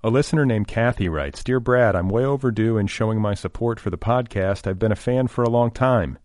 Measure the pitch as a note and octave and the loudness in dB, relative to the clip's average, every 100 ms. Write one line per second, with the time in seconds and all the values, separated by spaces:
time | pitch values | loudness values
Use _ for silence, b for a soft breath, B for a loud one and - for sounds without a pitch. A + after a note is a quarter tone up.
0 | A2+ B2+ D3 D#3+ C#3 A2 G#2 - A#2+ - | 2 2 2 2 2 0 -2 0 0 0
1 | F#2 D#2 C#2+ - - B2+ A#2+ B2 A#2 F#2 | -2 -2 -6 -6 -2 -2 2 4 4 2
2 | F#2 A2 C3+ C#3 C3 G#2+ A2+ A2 G2+ - | 0 0 0 0 -2 0 0 2 0 -2
3 | A2 A2 G#2+ G2+ F2 - A#2 A2+ G#2 F2 | -2 0 -2 -2 -6 -4 -4 -4 -6 -6
4 | A2+ B2 A#2+ G2+ F#2+ G2+ G2+ F#2+ A2+ G#2 | -2 -2 -2 -2 -2 -2 -4 -2 0 0
5 | - B2+ B2+ - A#2+ A#2+ A#2+ - C3 A#2+ | 0 0 0 0 0 2 0 0 2 2
6 | D2+ C2 | 0 -8